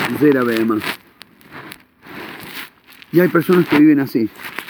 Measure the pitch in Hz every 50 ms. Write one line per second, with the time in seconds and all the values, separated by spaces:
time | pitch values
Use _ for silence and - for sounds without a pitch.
0 | - 120 120 110 143 151 139 131 123 120 117 110 110 113 110 107 - - - -
1 | _ _ _ _ - _ _ _ _ - - - - - - - _ _ _ _
2 | _ - - - - - - - - - - - - - _ _ _ _ - -
3 | - _ - 170 180 165 - 170 156 - 180 180 160 - 156 147 151 156 147 139
4 | 139 - - 131 110 107 - - - - - - -